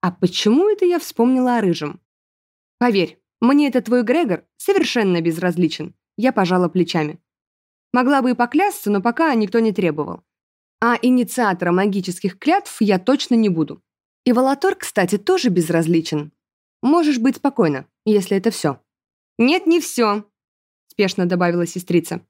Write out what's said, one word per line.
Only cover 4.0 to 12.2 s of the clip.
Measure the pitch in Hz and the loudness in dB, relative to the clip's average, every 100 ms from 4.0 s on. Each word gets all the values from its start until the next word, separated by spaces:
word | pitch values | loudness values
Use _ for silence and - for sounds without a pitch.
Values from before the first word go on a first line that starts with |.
Грегор | 226 277 320 170 _ _ | 2 0 0 -4 _ _
совершенно | - 392 285 247 202 175 | 0 0 2 0 0 0
безразличен. | 165 165 180 170 165 - 156 _ _ - | 0 -2 -2 0 -2 -2 -12 _ _ -2
Я | 240 | -2
пожала | 262 185 180 175 | 0 0 2 0
плечами. | 185 165 175 151 160 _ _ _ _ _ _ _ | 0 0 0 -4 -6 _ _ _ _ _ _ _
Могла | 247 254 277 | 0 2 2
бы | 254 | 2
и | |
поклясться, | 240 240 302 403 - - | 0 0 0 0 -2 -2
но | 202 | 0
пока | 214 233 320 | 0 0 0
никто | 240 208 233 | 2 0 0
не | 226 | 0
требовал. | 196 180 151 147 87 _ _ _ _ _ _ | 0 -2 -2 -8 -10 _ _ _ _ _ _
А | 233 233 | -2 0
инициатора | 247 254 240 - 220 180 175 | 2 2 0 -2 -2 0 0
магических | 175 202 196 180 175 | 0 0 -2 -6 -6